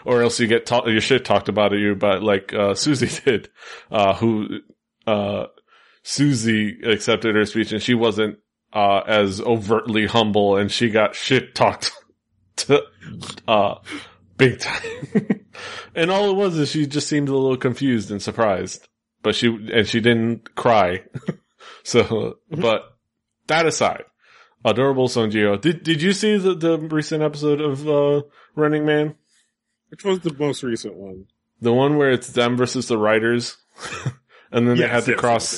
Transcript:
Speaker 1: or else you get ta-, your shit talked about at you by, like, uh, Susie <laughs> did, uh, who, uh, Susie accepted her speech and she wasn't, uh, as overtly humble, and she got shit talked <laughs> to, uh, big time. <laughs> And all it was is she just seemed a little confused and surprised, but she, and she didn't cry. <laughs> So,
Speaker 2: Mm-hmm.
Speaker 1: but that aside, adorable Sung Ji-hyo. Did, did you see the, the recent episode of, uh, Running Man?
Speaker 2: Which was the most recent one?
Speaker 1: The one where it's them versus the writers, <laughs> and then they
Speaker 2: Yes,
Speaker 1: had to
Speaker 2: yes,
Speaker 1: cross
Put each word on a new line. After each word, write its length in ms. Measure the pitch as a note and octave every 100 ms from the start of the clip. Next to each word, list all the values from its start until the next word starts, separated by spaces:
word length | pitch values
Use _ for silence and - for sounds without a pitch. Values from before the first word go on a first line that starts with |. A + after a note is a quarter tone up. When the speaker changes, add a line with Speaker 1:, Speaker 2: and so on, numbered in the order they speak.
| -
Speaker 1:
or 180 | B2
else 160 | A#2+ -
you 80 | A#2
get 180 | A2+ -
ta-, 220 | A#2+ A#2
your 140 | A2
shit 220 | - C3 -
talked 240 | G2+ -
about 220 | G#2 G2+
at 60 | G2+
you 140 | G#2
by, 220 | G2 G#2 F#2+
like, 380 | G#2+ G2 - G#2+
uh, 180 | G2+
Susie 480 | G2 D3+ C#3 B2 -
<laughs> 40 | -
did, 240 | G#2+ - _ - - -
uh, 240 | A2 G2 F#2+
who, 460 | A2+ A2 G#2+ G#2 - _ _ _ -
uh, 400 | G#2 G2+ G2+ A#2 _ _ _ _ _
Susie 760 | - - C#3+ C3 A2+ A2 G#2+ -
accepted 520 | A#2 G#2 - A2 A2+ G#2+
her 100 | G#2
speech 260 | A2+ G#2
and 120 | G#2+
she 100 | -
wasn't, 460 | A#2+ A2+ G#2 G#2+ - _ _ _
uh, 280 | G#2+ G2+ G2 -
as 340 | G#2+ G2+ F#2+
overtly 640 | A2+ A#2 G2 A2+ A#2+ A2 G#2
humble, 500 | A#2 G#2+ G#2 G2+ G2
and 140 | G2+
she 180 | - A#2+
got 240 | G#2+ G#2 -
shit 380 | - C3 - -
talked 360 | A2+ - - - _ _ _
<laughs> 300 | _ _ -
to, 260 | - C#3+ - _ - - - - -
uh, 280 | A2 G2+ - - - - _ _ -
big 220 | C3 A2+
time. 220 | - - - A#4+ -
<laughs> 260 | A3 - G3+ - - - - - -
And 140 | E3
all 180 | G3 G#3
it 60 | F#3+
was 220 | G3+ D#3+
is 120 | C#3+
she 160 | D#3 C#3+
just 200 | C#3+ -
seemed 220 | D3+ C#3+
a 40 |
little 220 | C3+ C3+ B2+
confused 560 | C3 A#2 C#3 A#2+ G2
and 100 | G2+
surprised, 640 | G#2+ G#2 A2+ F#2 F#2 - _ _ _ _
but 100 | A2
she, 140 | G2+ A#2+
and 400 | A2+ G#2+ A2+ G2+
she 140 | A#2
didn't 520 | A2+ A#2 A2+ A2+ - -
cry. 480 | B2+ A2 F#2 F#2 - - - -
<laughs> 400 | _ _ - -
So, 180 | - A#2+ G2+ A2 - - -
Speaker 2:
Mm-hmm. 100 | D#3
Speaker 1:
but 360 | A#2 A2 - _ _ _ _ _ -
that 180 | D#3+ E3
aside, 360 | - G#2 - - _ _ _ _ _ A#2+
adorable 420 | G#2+ C#3 C3 B2+
Sung 220 | B2 A2
Ji-hyo. 320 | G#2+ G#2 G2+
Did, 220 | D3+ E3
did 180 | D#3+ D#3+
you 100 | F3+
see 240 | G3 G#3+ G#3
the, 180 | F#3 F3
the 220 | E3 D#3+
recent 420 | D#3+ D#3 D3 D#3
episode 380 | D3+ D3 D3 D3
of, 260 | D3+ C3+ D3+
uh, 360 | C#3+ C#3+ D3 C#3+ _ _ -
Running 300 | D3+ D3+ D3+
Man? 300 | D3+ D3+ D#3 _ _ _ _ _ _ _
Speaker 2:
Which 140 | -
was 160 | G3 F#3+
the 120 | F3
most 300 | C3+ D3 C3
recent 320 | C3 A2+ G#2+ F2+
one? 320 | G2 F#2+ F#2+ _ _ -
Speaker 1:
The 100 | A#2
one 220 | A#2+ C#3 D3
where 140 | C#3+
it's 180 | B2 -
them 280 | B2 A#2+ B2
versus 300 | B2 C3 A#2
the 100 | A#2
writers, 580 | G#2+ A2 A2+ A#2+ A#2+ - _ -
<laughs> 720 | - - C3 - _ _ _
and 160 | B2+ A#2+
then 80 | A#2+
they 60 |
Speaker 2:
Yes, 80 | B2
Speaker 1:
had 120 | A#2+ A2+
to 60 |
Speaker 2:
yes, 80 | A#2+
Speaker 1:
cross 340 | A#2+ A#2 -